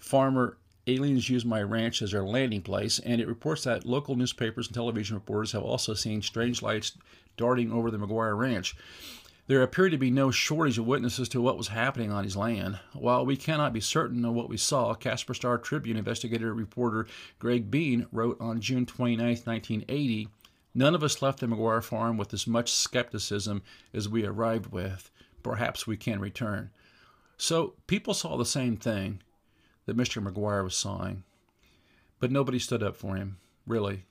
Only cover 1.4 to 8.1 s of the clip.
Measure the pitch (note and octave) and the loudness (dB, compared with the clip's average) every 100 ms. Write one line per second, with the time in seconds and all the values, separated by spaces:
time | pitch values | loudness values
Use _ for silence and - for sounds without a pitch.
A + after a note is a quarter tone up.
1.4 | A#2 A2 G2+ A2+ A2+ A2+ G#2 G2+ F#2+ A#2+ | 2 0 0 0 0 -2 -2 -2 0 0
2.4 | C3 G#2 F#2+ F#2+ G#2+ - - A#2 A#2 A#2 | 0 -2 -2 -2 0 -2 0 0 0 -2
3.4 | D3+ D#3 - A2 A#2+ B2+ C#3+ B2+ B2 - | -2 -2 0 -2 0 -2 0 0 0 0
4.4 | A2+ A2+ A#2 G#2+ A#2 A2+ G2+ G#2+ - G#2+ | -2 -2 -6 -4 -2 -2 -2 -6 -2 -2
5.4 | G#2+ A2 - - - G#2+ A2 G#2+ G#2 - | -2 -2 -2 -2 -2 -2 -2 -2 -4 -2
6.4 | A#2+ A#2+ G#2+ G#2+ - - - - _ - | 0 0 -2 -2 -4 -10 -20 -20 _ -2
7.4 | A#2 B2 A#2 A#2 A#2 A2 G#2 | 2 2 2 2 0 -2 -2